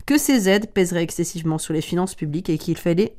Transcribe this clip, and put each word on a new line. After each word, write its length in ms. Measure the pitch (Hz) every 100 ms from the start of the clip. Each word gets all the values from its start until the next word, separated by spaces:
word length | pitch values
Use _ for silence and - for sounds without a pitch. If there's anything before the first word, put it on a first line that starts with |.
que 140 | - 285
ces 320 | 294 262 190
aides 200 | 202 214
pèseraient 320 | 202 180 175
excessivement 540 | 165 - 170 175 160 156
sur 160 | -
les 80 | 160
finances 340 | - 175 185
publiques 360 | - 156 147 -
et 80 | 156
qu'il 180 | - 160
fallait 400 | 175 170 220